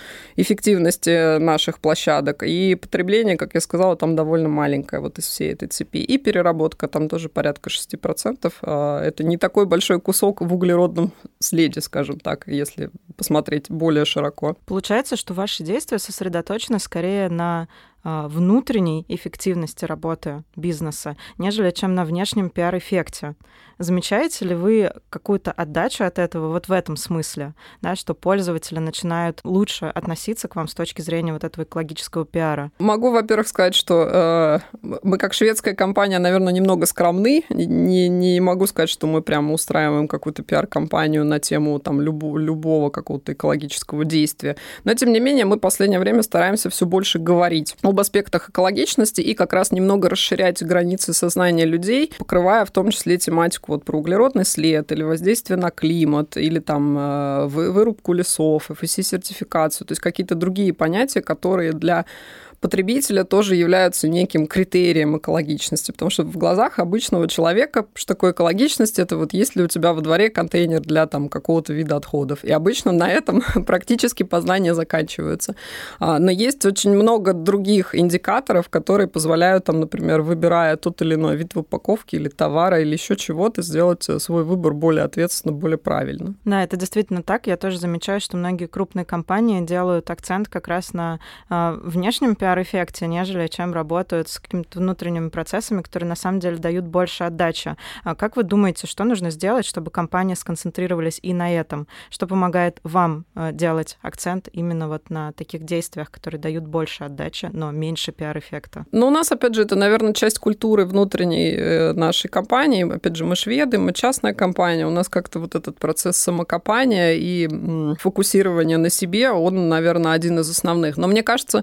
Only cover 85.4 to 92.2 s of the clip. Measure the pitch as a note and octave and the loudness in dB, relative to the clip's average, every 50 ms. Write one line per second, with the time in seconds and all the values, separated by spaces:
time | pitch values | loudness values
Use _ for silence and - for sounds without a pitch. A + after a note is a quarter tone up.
85.4 | - - D3+ C#3+ D#3 D#3+ D#3+ D#3 - - D3+ D3 C3+ C3+ C#3+ - E3 F#3+ G3+ - | -4 -4 -4 -2 -2 -2 -2 -2 -2 -2 -2 0 -2 -4 -6 -8 -8 -10 -10 -6
86.4 | - G#3 G3+ G3 F#3 F3 - F3+ F#3 - - G#3+ G#3 - F#3+ F3 - - G3 A#3+ | -4 0 0 0 0 -2 -4 -6 -6 -4 -2 -2 -2 -2 -4 -4 -2 -2 -4 -2
87.4 | - A3 F3+ E3+ - F#3+ F#3 F3 F3+ F3 E3+ E3+ - - G3 G3+ - - - F3 | -2 -2 -4 -2 -2 -4 -4 -4 -4 -4 -4 -4 -4 -4 -4 -4 -4 -4 -6 -4
88.4 | F3 F3+ F3+ E3+ F3 E3 - F#3+ G3 - - F#3 F3+ - F#3 E3+ D#3+ - F#3 G#3 | -4 -4 -4 -4 -6 -6 -4 -4 -4 -4 -4 -6 -6 -4 -6 -6 -4 -2 0 2
89.4 | A#3 A#3 G#3 F3+ E3+ E3 F3 F3+ F3+ F3+ F3+ E3+ E3 - E3+ - - - F#3 G3 | 2 2 2 0 0 -2 -2 0 0 0 0 -2 -2 -4 -8 -8 -6 -6 -4 -4
90.4 | G#3+ - - F3+ - - E3+ F3+ F3+ - - F3 E3+ E3 E3 D#3+ - - - - | -4 -6 -8 -8 -6 -4 -4 -4 -4 -6 -6 -6 -4 -6 -6 -8 -12 -16 -20 -20
91.4 | - - F3 E3+ E3+ E3+ D#3+ - - F3 E3 F3+ F3+ G#3+ B3 - | -8 -4 -2 0 0 0 -2 -4 -6 -6 -4 -2 0 0 0 0